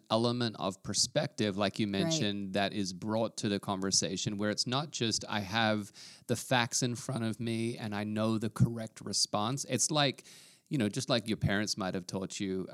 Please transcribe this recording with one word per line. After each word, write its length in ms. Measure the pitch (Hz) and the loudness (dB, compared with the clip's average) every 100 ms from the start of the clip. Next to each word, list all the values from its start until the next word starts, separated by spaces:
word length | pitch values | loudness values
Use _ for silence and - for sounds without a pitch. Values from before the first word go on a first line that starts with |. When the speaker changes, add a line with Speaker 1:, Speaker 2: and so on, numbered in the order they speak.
| - | 2
Speaker 1:
element 440 | 113 120 123 117 - | 4 4 2 -2 -2
of 220 | 92 - | -4 -4
perspective, 720 | - 101 127 147 147 - 107 95 | -4 0 2 0 -2 0 0 2
like 220 | 98 - | 0 2
you 80 | 104 | 0
Speaker 2:
Right. 160 | 98 | 2
Speaker 1:
mentioned, 500 | 92 165 107 101 98 | 2 2 0 -2 -2
that 200 | 101 98 | 0 0
is 200 | 104 92 | 0 -4
brought 440 | 90 107 110 110 - | -4 -2 0 0 -2
to 120 | 110 | 0
the 100 | 98 | 0
conversation 800 | - 95 95 - 85 92 104 101 | 0 -2 2 2 2 0 -2 0
where 140 | 104 | 0
it's 160 | 101 123 | 0 0
not 240 | 131 151 | 0 -2
just, 340 | - 113 - - | -2 0 0 -2
"I 120 | 107 | -4
have 520 | 95 113 110 107 101 - - - - | 0 2 4 2 -2 -12 -18 -14 -4
the 80 | 117 | -4
facts 480 | - 127 117 - | 2 2 2 0
in 120 | 127 113 | 0 -2
front 280 | - 113 | -4 -2
of 160 | 113 107 | -2 -2
me 360 | 113 113 117 - | -2 -2 -2 -4
and 160 | 110 104 | -6 -4
I 80 | |
know 340 | 107 107 110 110 | -2 0 2 2
the 140 | 110 | 0
correct 500 | - 117 117 113 - | 4 4 4 -8 -10
response." 640 | 113 98 - 107 107 139 - | -4 0 2 2 0 -2 -2
It's 220 | 123 - | 0 2
like, 360 | 151 143 - - - - - _ | 4 2 0 -10 -20 -20 -20 _
you 80 | 151 | 0
know, 120 | 104 | 2
just 180 | 131 - | 0 0
like 220 | 120 98 | 0 0
your 80 | 98 | 0
parents 400 | - 101 107 - | 2 0 0 -2
might 160 | 92 | -2
have 120 | 92 87 | -4 -4
taught 360 | 95 92 - | -6 -6 -4
you 260 | 98 95 87 | -2 -2 -4